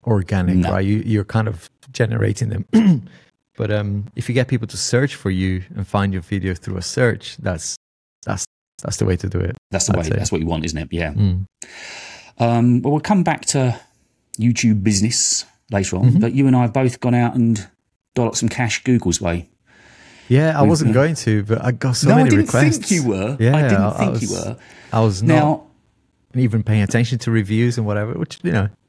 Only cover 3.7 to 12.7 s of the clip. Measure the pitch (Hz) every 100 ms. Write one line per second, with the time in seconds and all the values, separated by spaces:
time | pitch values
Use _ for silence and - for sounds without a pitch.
3.7 | 104 101 101 104 - - 127 123 127 110
4.7 | - - 120 139 - 98 92 95 92 90
5.7 | - 92 104 98 95 - 101 92 90 -
6.7 | 92 90 - 123 85 - - - 87 -
7.7 | - _ _ _ _ - 95 - _ _
8.7 | _ - - 107 90 95 95 92 - _
9.7 | 95 - 90 80 69 - 85 80 82 80
10.7 | 80 76 85 82 76 101 92 95 _ -
11.7 | - - - - - - _ 117 117 120